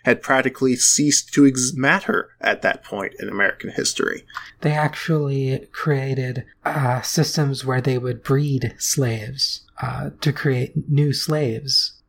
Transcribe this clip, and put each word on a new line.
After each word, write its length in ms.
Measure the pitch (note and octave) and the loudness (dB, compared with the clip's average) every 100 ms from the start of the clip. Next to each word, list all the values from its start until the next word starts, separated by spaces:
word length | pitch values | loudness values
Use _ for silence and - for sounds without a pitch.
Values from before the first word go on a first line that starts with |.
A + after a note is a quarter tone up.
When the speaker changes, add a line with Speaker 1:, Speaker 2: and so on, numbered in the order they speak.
| - | 0
Speaker 1:
had 180 | A#2+ | 0
practically 520 | - C3+ C3 - C3 B2 | 2 0 0 0 0 2
ceased 580 | - - D3 C#3 - | 2 4 2 2 0
to 120 | D3 C#3 | 6 6
ex-, 280 | C3 B2+ C3+ | 6 -2 0
matter 540 | C3+ F#3+ - F#2 - - | 2 2 2 -2 -2 -2
at 220 | A2 G#2 | 0 2
that 200 | F#2+ - | 0 -2
point 300 | - G2+ G2 - | -6 -8 -8 -8
in 100 | G2 | -8
American 400 | G2+ G2 - - | 0 0 0 -6
history. 560 | - - - - - - - - - | -4 -4 0 -2 -4 -12 -16 -16 -4
Speaker 2:
They 100 | D3+ | -2
actually 960 | D3+ D3+ - - D#3 C#3+ C#3 C3 C3 - | 0 0 -2 -2 0 0 0 0 -2 -6
created, 720 | - D#3 C3+ C3+ C3 B2+ B2 - _ - | -6 0 0 0 -2 -2 -6 -10 _ -4
uh, 360 | D3+ C3 B2+ | 0 0 0
systems 640 | - - D3 E3 C#3 C3 | -2 0 0 2 0 0
where 180 | B2+ B2+ | -2 0
they 180 | C3+ B2+ | 2 0
would 240 | B2 A#2 | -2 -6
breed 500 | - C#3 D3 C3+ B2 - | 0 0 2 0 -2 -4
slaves, 880 | - - B2 A2+ G#2+ C3+ - - _ - | -4 0 0 -2 -6 -4 -4 -4 _ -8
uh, 300 | B2 B2 C#3+ - | -6 -6 -8 -2
to 120 | D3 | -2
create 560 | C#3 D3 B2+ C3 D3+ - | 0 0 0 0 -4 0
new 240 | C#3+ D3 | 2 4
slaves, 880 | C3 - D3+ C3+ A2+ C3+ - - - | 2 0 0 0 -2 -2 0 0 -6